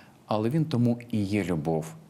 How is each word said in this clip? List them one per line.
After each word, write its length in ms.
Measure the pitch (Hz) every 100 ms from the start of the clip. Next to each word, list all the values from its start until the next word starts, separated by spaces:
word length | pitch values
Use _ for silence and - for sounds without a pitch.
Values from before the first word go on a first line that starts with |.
| - - -
Але 240 | 107 110
Він 160 | 160 156
тому 340 | 120 120 117 -
і 120 | 110
є 200 | 98 104
любов, 420 | 90 85 76 82 78 - -